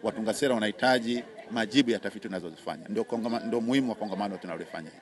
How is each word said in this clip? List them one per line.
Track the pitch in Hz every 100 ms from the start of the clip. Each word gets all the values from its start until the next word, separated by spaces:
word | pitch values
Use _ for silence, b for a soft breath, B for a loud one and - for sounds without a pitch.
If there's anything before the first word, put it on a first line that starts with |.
watunga | 107 107 110
sera | 107 143
wanahitaji | 120 107 101 127 127 117 120 - - -
majibu | 117 110 123 127
ya | 107
tafiti | 101 101 107
tunazozifanya. | 95 85 80 - 80 -
Ndio | 104
kongama-, | 113 117 113 113 117
ndio | 120
muhimu | 113 135 127
wa |
kongamano | 107 107 95 104 92
tunalofanya. | 92 82 85 85 80 -